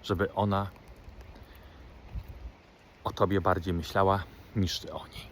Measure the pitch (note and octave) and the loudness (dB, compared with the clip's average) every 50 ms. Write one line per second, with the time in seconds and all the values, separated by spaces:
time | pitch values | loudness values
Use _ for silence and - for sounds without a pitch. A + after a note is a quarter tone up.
0 | - - G2+ F2 G2 F#2+ - F#2 G#2 G2+ G2+ G2 G2+ G2 - - - - - - | -2 -2 0 0 0 0 2 0 2 2 2 0 -2 -4 -8 -16 -20 -20 -20 -20
1 | - - - - - - - - - - - - - - - - - - - - | -20 -20 -18 -18 -20 -18 -18 -20 -20 -20 -20 -20 -20 -20 -20 -20 -20 -20 -20 -20
2 | - - - - - - - - - - - - - - - - - - - - | -20 -10 -10 -10 -10 -10 -16 -14 -14 -14 -16 -16 -20 -20 -20 -20 -20 -20 -20 -8
3 | - - - - G#2+ F2+ G2 F#2+ E2 - F2+ F2 E2 F#2 F2 E2+ D#2+ - - G2 | -8 -6 0 2 2 4 4 4 4 4 2 4 2 0 0 0 -2 0 2 4
4 | G2 F#2+ G2 G2+ F#2+ - - - - - - A2 F#2+ E2+ - - - - D#2 D#2+ | 6 6 4 2 0 -6 -14 -20 -20 -4 0 0 0 2 0 -4 -6 -8 -10 -10
5 | - - - - - - | -12 -12 -14 -16 -16 -16